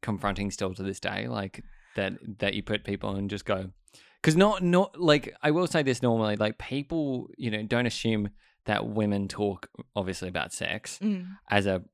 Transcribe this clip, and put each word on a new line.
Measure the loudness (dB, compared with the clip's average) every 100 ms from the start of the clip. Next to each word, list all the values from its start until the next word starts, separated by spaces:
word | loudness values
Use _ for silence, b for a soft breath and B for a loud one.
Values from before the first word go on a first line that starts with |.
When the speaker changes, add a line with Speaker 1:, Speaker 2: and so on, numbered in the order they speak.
Speaker 1:
confronting | -6 -2 -2 -2 -4
still | -4 -4 -4
to |
this | -8 -6
day? | -6 -4 -4
Like, | -6 -6 -10 -20 -20 _ -4
that, | -4 -6 -12 -4
that | -2
you | -2
put | -2 -4
people | -4 -6 -4 -4
and | -4
just | -4 -2
go, | -2 -4 -12 _ b b b
'cause | 4 6
not, | 6 4
not, | 4 4 4 2
like, | 4 4 2 -2
I | 2
will | 2 2
say | 2
this | 2 2
normally, | 4 4 2 2
like, | 0 -2
people, | -6 -6 -4 -2 0 -2 -6 -6
you | -4
know, | -2
don't | 0 2 2
assume | 0 2 2 0 -4 _ _ -2
that | 0 0
women | 0 2 2 -2
talk, | -2 -2 -2 -10 -18 -8
obviously, | -6 -4 -6 -6
about | -6 -6
sex | -6 -6 -6 -10 -6
Speaker 2:
Mm. | -4 -4 -6 -12 0
Speaker 1:
as | 2 2
a | 0 -4